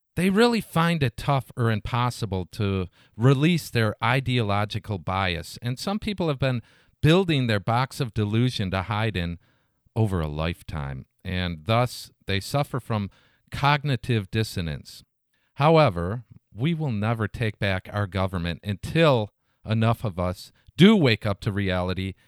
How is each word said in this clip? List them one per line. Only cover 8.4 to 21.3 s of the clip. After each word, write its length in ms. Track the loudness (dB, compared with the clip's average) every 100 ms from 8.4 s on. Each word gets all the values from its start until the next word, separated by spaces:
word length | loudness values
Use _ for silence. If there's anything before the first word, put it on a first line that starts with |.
| 0 0 -2
to 100 | -2
hide 340 | -2 -2 -2
in 240 | -2 -4 -8 _ _ _ _ _
over 280 | -2 0 0
a 40 | -2
lifetime, 760 | -2 -4 -4 -10 -8 -8 -10 -14 _
and 440 | -8 -4 -4 -6 -2
thus 440 | 0 0 -6 -18 _ -6
they 140 | -6
suffer 400 | -2 -4 -2 -6
from 300 | -4 -4 -4 -10 _ _ _
cognitive 800 | -2 0 2 0 -2 0 -2 0
dissonance. 720 | -4 -2 -4 -6 -6 -12 -20 _ _ _ _ _ 0
However, 680 | 4 6 4 2 -4 -6 -10 -20 _
we 220 | -4 -2
will 200 | -2 -2
never 360 | -2 -2 -2 -4
take 300 | -2 -6 -2
back 320 | -2 -2 -4
our 140 | -4 -2
government 540 | -2 -2 -2 -4 -4
until 640 | -6 -6 -2 4 4 4 -2 _ _ _ -2
enough 360 | 0 2 0
of 160 | -4 -4
us 320 | -4 -4 -14 _ -14 6
do 180 | 8 8
wake 300 | 4 2
up 140 | -2